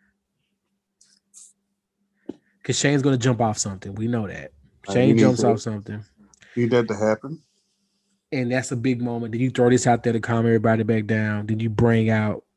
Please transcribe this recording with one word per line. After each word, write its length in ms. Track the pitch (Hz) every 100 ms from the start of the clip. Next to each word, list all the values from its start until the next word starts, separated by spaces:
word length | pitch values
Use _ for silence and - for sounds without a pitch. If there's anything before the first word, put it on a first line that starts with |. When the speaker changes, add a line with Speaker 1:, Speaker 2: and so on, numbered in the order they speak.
| _ _ _ _ _ _ _ _ _ _ _ _ _ - - _ _ _ _ _ _ _ - - _ _
Speaker 1:
'cause 140 | - 127
Shane's 240 | 143 143
gonna 160 | 139 127
jump 240 | 131 117
off 160 | 113 104
something. 380 | 107 95 104 98
We 120 | 113
know 200 | 117 101
that. 240 | 82 69 _ _ _ -
Speaker 2:
Uh, 60 |
Speaker 1:
Shane 160 | 110 127
Speaker 2:
you 40 | 113
need 40 |
Speaker 1:
jumps 200 | 113 120
Speaker 2:
to 80 | 120
Speaker 1:
off 100 | 107
something. 420 | 117 104 104 107 107 _ _ _ _ 123
Speaker 2:
need 140 | 117
that 160 | 123 113
to 80 | 101
happen. 460 | 110 107 - 165 _ _ _ _ _ _ _ _ _
Speaker 1:
And 200 | 139 120
that's 200 | 127 120
a 40 | 123
big 240 | 127 120
moment. 320 | 120 117 117
Then 80 | 117
you 80 | 127
throw 200 | 120 120
this 180 | 123 127
out 160 | 117
there 100 | 120
to 60 | 113
calm 260 | 110 117 117
everybody 380 | 113 113 113
back 220 | 110 110 107
down. 420 | 110 107 104 104
Then 120 | 110
you 100 | 113
bring 400 | 107 120 113 110
out 360 | 110 107 95 -